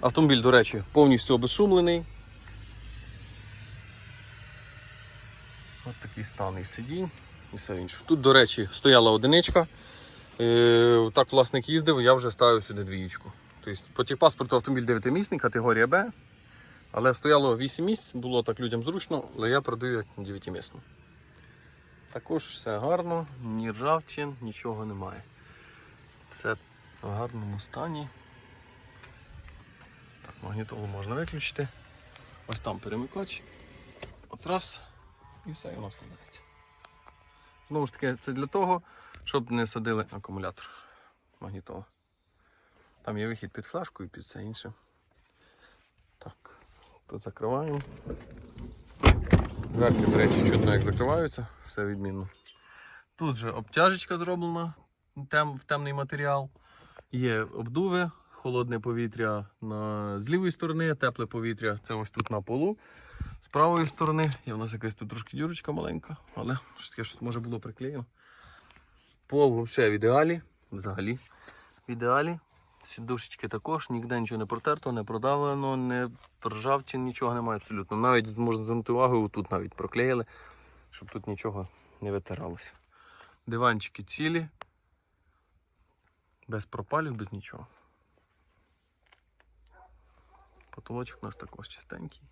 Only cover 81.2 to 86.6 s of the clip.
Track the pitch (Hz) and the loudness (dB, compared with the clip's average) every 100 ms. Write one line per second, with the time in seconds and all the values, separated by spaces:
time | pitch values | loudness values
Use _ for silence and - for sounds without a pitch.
81.2 | 98 101 113 101 92 _ _ _ 104 101 | -10 -8 -6 -6 -10 _ _ _ -6 -6
82.2 | - - 113 87 - - _ _ _ - | -6 -10 -10 -12 -16 -20 _ _ _ -20
83.2 | - _ - 117 123 110 - - 101 - | -20 _ -8 0 2 2 -4 -14 -16 -6
84.2 | 156 165 160 _ - _ _ _ _ _ | -2 -2 -4 _ -20 _ _ _ _ _
85.2 | _ _ _ _ _ _ _ _ _ _ | _ _ _ _ _ _ _ _ _ _
86.2 | _ _ - 117 | _ _ -10 -10